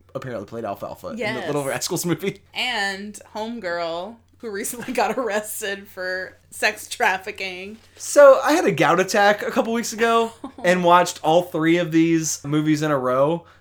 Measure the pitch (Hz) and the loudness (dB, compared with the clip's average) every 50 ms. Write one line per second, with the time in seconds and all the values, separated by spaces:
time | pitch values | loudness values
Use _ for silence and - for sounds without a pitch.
0 | _ _ - 131 - 135 120 110 104 - 117 117 113 101 101 - - - - - | _ _ -14 -12 -10 -10 -10 -10 -12 -12 -12 -10 -8 -8 -8 -8 -10 -12 -12 -12
1 | - - - 220 233 208 - - 185 160 143 147 139 135 117 127 - - 180 160 | -12 -12 -10 -8 -6 -6 -6 -6 -6 -6 -4 -4 -4 -4 -4 -6 -6 -6 -6 -4
2 | - 175 165 156 - 202 196 - _ _ - - 226 254 247 220 196 196 196 190 | -2 -2 -2 -2 -2 -6 -6 -8 _ _ -8 -6 -4 -4 -2 -2 -4 -4 -4 -6
3 | 202 214 208 - - - - 214 214 226 240 233 196 175 170 175 170 165 165 170 | -10 -14 -16 -16 -18 -14 -10 -10 -8 -8 -8 -8 -8 -6 -4 -4 -4 -4 -6 -6
4 | 180 208 233 - _ _ _ _ - 226 202 196 233 - - 240 220 - 247 247 | -8 -10 -14 -18 _ _ _ _ -12 -10 -8 -8 -8 -8 -8 -8 -10 -4 -2 0
5 | 214 196 220 - 262 220 196 214 208 - - - - 196 196 196 196 - - 196 | 0 0 0 -2 -4 -2 -2 -4 -4 -6 -8 -8 -6 -6 -6 -8 -10 -14 -14 -10
6 | 180 185 185 185 185 - - - _ _ - - - 214 214 - - - - - | -8 -8 -6 -8 -8 -10 -14 -20 _ _ -8 -4 -2 -2 -2 -4 -8 -12 -4 0
7 | 247 208 185 190 - 214 202 - 196 190 180 180 185 196 220 220 _ _ _ - | 0 2 2 0 -4 -10 -10 -8 -8 -8 -8 -10 -12 -12 -14 -16 _ _ _ -16
8 | - - - 302 285 277 269 202 - 254 294 349 - 240 175 143 160 143 170 175 | -10 0 6 8 10 10 10 8 6 2 2 2 2 2 2 2 4 4 4 2
9 | 185 185 - 214 202 202 208 208 - - - - 233 220 226 233 233 - 233 208 | 2 2 2 2 4 4 2 2 -2 -4 -2 -2 -2 0 -2 -4 -4 -6 -4 0
10 | 226 233 226 226 233 - - - - 262 - - - 175 180 180 180 170 175 180 | 2 2 4 2 2 0 -4 -10 -16 -16 -12 -2 0 2 2 4 6 6 6 6
11 | 175 175 - - - 151 160 180 175 - - 160 156 160 165 175 175 160 156 165 | 6 4 -2 -4 0 2 2 2 2 0 -2 0 2 2 2 2 2 2 2 4
12 | 165 165 165 165 160 151 - - - 143 147 156 151 156 156 143 151 151 151 135 | 4 4 4 2 0 -2 -6 -6 -6 -2 -2 0 2 2 0 0 0 0 0 0
13 | 127 127 127 131 139 147 165 165 - - - _ | 0 0 2 2 2 2 0 -2 -6 -12 -20 _